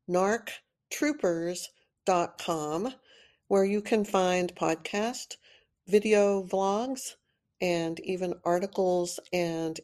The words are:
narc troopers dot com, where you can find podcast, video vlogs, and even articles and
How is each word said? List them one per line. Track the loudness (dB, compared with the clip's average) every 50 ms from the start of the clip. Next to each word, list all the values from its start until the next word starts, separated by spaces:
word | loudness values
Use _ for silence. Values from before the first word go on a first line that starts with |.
| _ -2
narc | 2 2 2 2 2 0 -4 -8 -14 -14 -16 _ _ _ _ _
troopers | -6 -2 -2 -2 0 0 0 0 0 0 -2 -4 -4 -6 -10 -14 -16 _ _ _ _ _ _
dot | 2 2 2 2 0 -4 -8 -4
com, | -4 -2 -2 -2 -2 -4 -4 -4 -6 -8 -10 _ _ _ _ _ _ _ _ _
where | 0 2 2 4
you | 2 0 -2
can | 0 0 0 0 2
find | 2 2 2 2 4 2 2 0 -2 -4
podcast, | -2 -2 -2 -2 -2 -4 -6 -4 -4 -4 -4 -4 -8 -12 -14 -18 -20 _ _ _ _ _ _ _ _ _
video | 2 2 2 4 4 6 6 6 4 2 0 -2
vlogs, | -2 -2 0 0 2 0 0 -2 -4 -6 -8 -10 -12 -16 _ _ _ _ _ _ _ _ -4
and | -2 0 0 0 0 -2 -4 -6
even | -6 -6 -4 -4 -4 -4 -4 -4 0
articles | 0 0 0 0 -2 0 0 2 2 2 2 0 -2 -6 -10 -8 -4 -2
and | -2 0 0 -2 -2 -4 -4 -6 -6